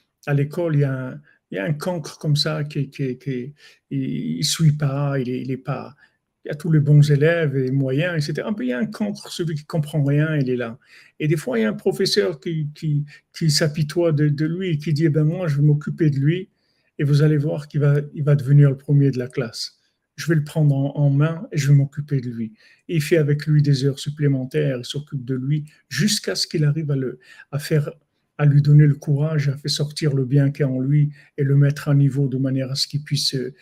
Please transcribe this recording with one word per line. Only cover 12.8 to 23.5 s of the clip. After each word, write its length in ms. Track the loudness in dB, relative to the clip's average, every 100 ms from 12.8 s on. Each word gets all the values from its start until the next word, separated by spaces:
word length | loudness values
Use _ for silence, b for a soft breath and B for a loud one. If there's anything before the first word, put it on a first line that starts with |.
| -2 -2 -4 B _ -2
qui 140 | 0
s'apitoie 600 | 2 0 -2 -4 0 0
de, 160 | 2 0
de 180 | 0 -2
lui 260 | -2 -4
et 60 | -2
qui 120 | -2
dit, « 140 | 0 2
Eh 40 |
ben, 140 | 2
moi, 240 | 0 0 -2
je 100 | 2
vais 60 |
m'occuper 460 | 2 2 -2 0 0
de 80 | 2
lui 320 | 0 -2 -6 _ _ _ _ -4
et 60 |
vous 180 | 0 4
allez 160 | 4 2
voir 300 | 0 -6 -4
qu'il 140 | 0
va, 200 | 2 2 0 -4
il 80 |
va 120 | 2 2
devenir 320 | 6 6 6
le 60 | 4
premier 340 | 0 4 4
de 80 | 0
la 80 | -6
classe. 480 | -6 -6 -8 -14 _ _ _ _ -8
Je 120 | 0
vais 80 | 0
le 80 |
prendre 320 | 0 2 2 2
en, 220 | 0 0
en 120 | 2
main 380 | 4 2 -2 -6
et 40 | -2
je 120 | 4
vais 60 | 4
m'occuper 440 | 4 -4 -4 -4
de 100 | -4
lui. » 220 | -8 -8 b b b b
Et 40 | -2
il 60 |
fait 160 | 2 2
avec 280 | 2 0
lui 160 | 2